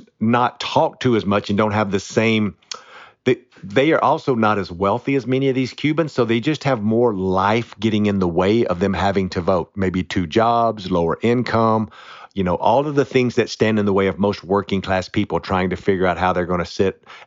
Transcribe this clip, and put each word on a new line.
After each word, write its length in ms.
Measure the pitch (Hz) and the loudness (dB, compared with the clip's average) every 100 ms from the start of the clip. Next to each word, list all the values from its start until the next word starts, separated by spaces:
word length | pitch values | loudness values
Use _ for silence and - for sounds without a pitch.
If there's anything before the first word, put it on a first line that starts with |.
| - - | -20 -4
not 400 | 110 120 123 - | 0 2 0 -2
talked 440 | - 139 156 - | -4 0 0 0
to 120 | 131 110 | 0 0
as 80 | |
much 260 | 90 101 98 | 2 0 0
and 60 | 101 | 0
don't 160 | 107 | 0
have 180 | 104 104 | 0 -2
the 80 | 98 | -2
same, 560 | - - 113 110 104 - - - - - - _ - | -2 0 2 2 -2 -6 -14 -18 -18 -20 -20 _ -2
they, 120 | 127 - - | -2 -4 -20
they 280 | 98 104 147 | -4 0 2
are 120 | 151 | 4
also 300 | 127 156 - | 2 0 0
not 240 | 123 107 104 | 2 2 2
as 140 | 90 | -2
wealthy 420 | 87 98 117 - | -2 -2 0 0
as 140 | 139 120 | -2 0
many 200 | 131 135 | 0 0
of 60 | |
these 200 | 127 127 | 0 -2
Cubans, 400 | - 151 156 156 | -4 -2 0 -2
so 120 | - 113 | 0 0
they 140 | 120 | 0
just 240 | 120 151 | 0 -2
have 180 | 143 123 | -2 0
more 320 | 104 113 120 | 2 2 2
life 640 | 98 92 92 98 113 117 - | 2 0 0 2 0 -2 -4
getting 280 | 110 104 104 | 0 2 0
in 100 | 101 | 0
the 100 | 90 | 0
way 380 | 85 92 113 117 | 2 2 2 0
of 140 | 87 | 0
them 160 | 98 95 | -2 0
having 340 | 98 98 92 | 0 0 -2
to 120 | 95 | -2
vote. 300 | 85 92 80 - | 0 0 -2 -4
Maybe 260 | 92 90 | -2 -2
two 240 | 87 - 87 | -2 -4 -2
jobs, 640 | 110 113 117 117 107 92 | 0 2 2 0 -2 -2
lower 300 | 90 85 - | 0 0 0
income, 680 | 113 123 113 113 113 110 104 - - - - | 0 0 0 0 2 2 -2 -8 -20 -20 -12
you 120 | - 90 | -4 -2
know, 100 | 87 | 0
all 320 | - 120 147 | 2 2 2
of 80 | 143 | 0
the 80 | |
things 320 | 131 135 123 120 | 0 0 0 0
that 140 | 110 | -2
stand 280 | - 110 110 | 0 0 2
in 80 | 101 | 0
the 60 | |
way 160 | 98 98 | 2 0
of 100 | 90 | 0
most 240 | 101 101 | -2 -2
working 400 | 82 101 95 98 | -2 -2 -2 -4
class 280 | 92 92 90 | -2 -4 -2
people 320 | - 101 87 | -4 -2 -4
trying 280 | - 95 92 | -2 -2 -2
to 60 | 87 | -2
figure 320 | - 95 90 | -2 0 0
out 100 | 85 | 0
how 140 | 90 | 0
they're 140 | 87 85 | 0 -2
gonna 180 | 90 | -2
sit 400 | 82 - 98 - - - | -4 -2 -2 -2 -12 -20